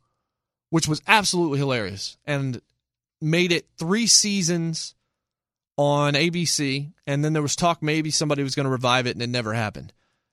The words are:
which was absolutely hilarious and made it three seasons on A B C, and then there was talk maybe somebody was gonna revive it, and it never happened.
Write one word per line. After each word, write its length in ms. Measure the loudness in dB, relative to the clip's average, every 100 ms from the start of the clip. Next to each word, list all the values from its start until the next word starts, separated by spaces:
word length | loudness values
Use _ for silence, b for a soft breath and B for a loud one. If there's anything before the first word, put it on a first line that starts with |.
| _ _ _ _ _ _ -2
which 180 | 0 0
was 140 | -2 2
absolutely 500 | 2 2 0 0 0
hilarious 600 | 0 0 -2 -8 -12 -12 -6
and 360 | -4 -2 -6 -10 _ _ _ _ -8
made 300 | 0 2 2
it 140 | 0 -2 -8
three 280 | -2 0 4
seasons 840 | 4 4 0 0 0 -2 -6 -10 -16 _ _ _ _ _ _ _ 0
on 380 | 2 4 2 2
A 140 | 2
B 160 | 0 -2
C, 460 | 0 0 -2 -6 -10 -4
and 180 | 0
then 100 | 0
there 80 | 0
was 140 | 0 0
talk 280 | 0 0
maybe 260 | 0 0 0
somebody 340 | 0 0 0
was 120 | -2 -2
gonna 140 | -2
revive 380 | 0 2 2 0
it, 80 | -4
and 60 |
it 80 | -4
never 240 | -4 -2
happened. 380 | -2 -4 -6 -14 -20 _ _ _